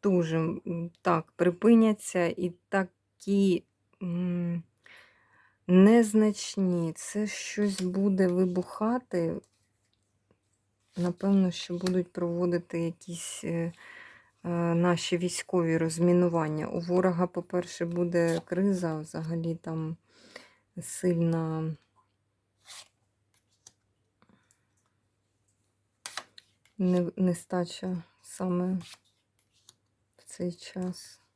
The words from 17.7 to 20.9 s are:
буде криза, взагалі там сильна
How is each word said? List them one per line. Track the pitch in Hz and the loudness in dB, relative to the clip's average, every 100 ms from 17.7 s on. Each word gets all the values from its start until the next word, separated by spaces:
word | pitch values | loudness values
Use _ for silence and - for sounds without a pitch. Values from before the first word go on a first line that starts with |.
| - 170 | -6 -6
буде | 175 175 175 170 165 | -2 0 2 2 0
криза, | - 175 196 190 175 156 | -2 0 0 0 -2 -4
взагалі | 156 160 160 165 165 | -8 -8 -6 -4 -4
там | 160 - 160 160 165 _ _ - - - _ _ - | -6 -6 -6 -6 -8 _ _ -20 -20 -20 _ _ -16
сильна | - | -12